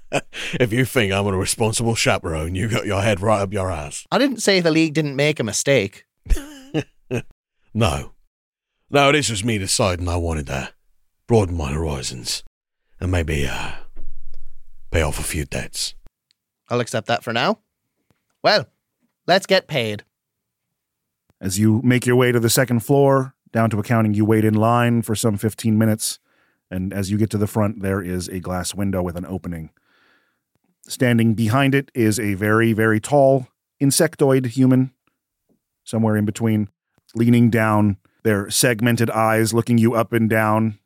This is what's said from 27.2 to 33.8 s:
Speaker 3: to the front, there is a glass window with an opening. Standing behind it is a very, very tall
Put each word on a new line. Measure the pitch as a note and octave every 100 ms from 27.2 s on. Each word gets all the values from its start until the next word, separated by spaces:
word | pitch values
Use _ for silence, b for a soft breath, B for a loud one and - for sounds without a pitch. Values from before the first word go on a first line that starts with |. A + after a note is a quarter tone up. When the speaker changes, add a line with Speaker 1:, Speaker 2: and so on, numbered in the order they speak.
| G#2+
Speaker 3:
to | G#2
the | G#2
front, | A2+ G#2 A2+
there | F#2+ G2
is | F2+ F2+ F2+
a | F#2
glass | F2+ F2+ F2+
window | F2+ G2 F#2+
with | F2+ E2+
an | E2
opening. | F#2 F2+ E2+ D#2+ _ _ _ _ _ _ _ _ _ _ _ -
Standing | - B2+ A#2 A2+ G#2+
behind | A2+ C3 C#3 C#3
it | C#3
is | C3 A2 G#2
a | G#2
very, | F#2+ G#2 G#2+ A#2
very | G#2+ A2 G#2+
tall | - C#3+ C3+ C3+ B2+ _ _ -